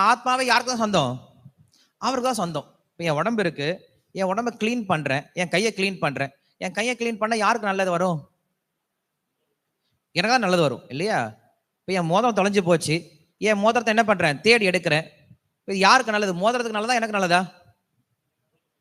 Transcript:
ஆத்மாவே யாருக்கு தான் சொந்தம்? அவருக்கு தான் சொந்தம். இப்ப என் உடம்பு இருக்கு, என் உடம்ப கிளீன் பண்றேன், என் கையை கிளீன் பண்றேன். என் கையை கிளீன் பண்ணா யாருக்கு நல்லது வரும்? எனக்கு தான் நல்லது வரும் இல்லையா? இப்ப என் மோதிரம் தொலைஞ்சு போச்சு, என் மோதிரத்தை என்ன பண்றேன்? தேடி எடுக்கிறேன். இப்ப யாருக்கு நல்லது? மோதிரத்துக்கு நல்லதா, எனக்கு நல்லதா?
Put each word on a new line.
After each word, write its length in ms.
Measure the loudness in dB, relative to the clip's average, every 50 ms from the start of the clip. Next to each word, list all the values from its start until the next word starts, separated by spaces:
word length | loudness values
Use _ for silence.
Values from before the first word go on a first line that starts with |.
| 4 4
ஆத்மாவே 340 | 2 2 0 -2 -2 0 2
யாருக்கு 280 | 2 2 2 2 0
தான் 120 | -2 -2 -2
சொந்தம்? 280 | 0 2 2 2 0 -2 -8 -12 -18 _ _ -20 -20 -20 _ _ _ _ _ _ _ _ _
அவருக்கு 300 | -4 -2 -2 0 -2 -2
தான் 140 | -2 -2
சொந்தம். 260 | -4 -4 -4 -8 -10 -10 _ _ _ _
இப்ப 140 | _ -6 -4
என் 140 | -2 -2 0
உடம்பு 200 | -2 -2 -2 0
இருக்கு, 280 | -2 -2 -4 -4 -4 -4 -6 -6 -10 _ _ _ _ _
என் 140 | -6 -4 -2
உடம்ப 260 | -2 -2 -2 -4 -4 -4 -2
கிளீன் 260 | -2 -2 -2 -2 -2
பண்றேன், 380 | -2 -2 -2 -2 -2 -4 -4 -6 -6
என் 160 | _ -6 -4 -2
கையை 240 | 0 0 0 -2
கிளீன் 260 | -2 -2 -4 -4 -4 -4
பண்றேன். 340 | -4 -4 -4 -4 -6 -8 -8 _ _ _ _
என் 160 | -12 -10 -8
கையை 240 | -6 -4 -4 -4 -4
கிளீன் 220 | -4 -4 -6 -4 -4
பண்ணா 180 | -4 -2 -2
யாருக்கு 300 | 0 2 0 0 0 -2
நல்லது 240 | -2 -2 -2 0 0
வரும்? 280 | 0 0 0 0 -2 -4 -8 -12 _ _ _ _ _ _ _ _ _ _ _ _ _ _ _ _ _ _ _ _ _ _ _ _ _ _ _ _ _ _ _ _ _ _ _ _
எனக்கு 220 | -4 -2 0 2 2
தான் 120 | 2 2
நல்லது 160 | 2 2 2
வரும் 220 | 2 2 0 -4 -8 -12
இல்லையா? 320 | -8 -6 -4 -2 0 -2 -2 -4 -8 -14 _ _ _ _ _ _ _ _
இப்ப 120 | _ -4
என் 140 | -4 -2 0
மோதிரம் 280 | 0 2 2 2 2 2
தொலைஞ்சு 280 | 0 0 2 0 0
போச்சு, 340 | 2 2 2 2 2 -2 -4 -4 -4 -10 -20 _ _ _ _ _
என் 180 | -2 0 0 2
மோதிரத்தை 340 | 2 2 2 2 0 2 2
என்ன 80 | 2 2
பண்றேன்? 360 | 2 2 2 2 0 0 2
தேடி 280 | 4 4 4 6 4 2
எடுக்கிறேன். 380 | 0 0 0 0 0 0 -2 -4 -12 _ _ _ -20 _ _ _ _ _
இப்ப 140 | _ -6 0
யாருக்கு 380 | 2 6 6 6 6 4 2
நல்லது? 200 | -2 -2 -2 -2 -2
மோதிரத்துக்கு 440 | 0 0 0 0 0 -2 -4 -4 -4
நல்லதா, 160 | -2 -2 -2
எனக்கு 220 | -2 -2 -2 -2 -2
நல்லதா? 220 | 0 2 2 0 0 -2 -8 -18 _ -20 _ _ _ _ _ _ _ _ _ _ _ _ _ _ _ _ _ _ _ _ _ _